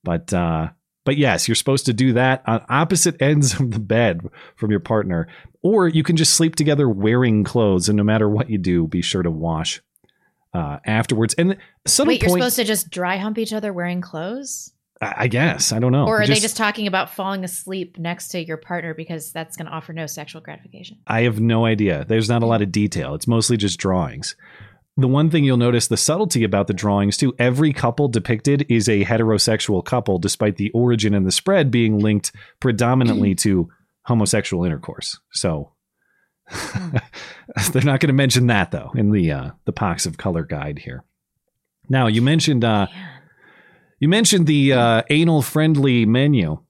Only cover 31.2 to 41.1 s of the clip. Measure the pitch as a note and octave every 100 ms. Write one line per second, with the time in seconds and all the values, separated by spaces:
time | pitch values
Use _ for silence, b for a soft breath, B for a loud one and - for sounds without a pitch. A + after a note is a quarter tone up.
31.2 | F#2 - - G3 C#3 A#2+ A2+ G#2+ G#2+ G#2
32.2 | - B B B C3 A2 A#2+ C3 A#2 -
33.2 | G2+ F2+ G#2+ F#2 E2 b b _ - A#2+
34.2 | G2+ A2 - F2+ F2 D2 - - - -
35.2 | _ - F#2+ D2+ C#2+ _ _ _ _ _
36.2 | _ _ _ - - G3 F3+ B2+ B B
37.2 | B B B - G2 D3+ C3+ C3 C#3+ C3+
38.2 | C3+ B2 A#2+ G#2+ F2 D#2 - B2 G#2 G#2
39.2 | E2 C#2 C2 - - - G#2 F2 F#2 -
40.2 | G2 E2+ D2+ D2+ D2 C#2+ - - _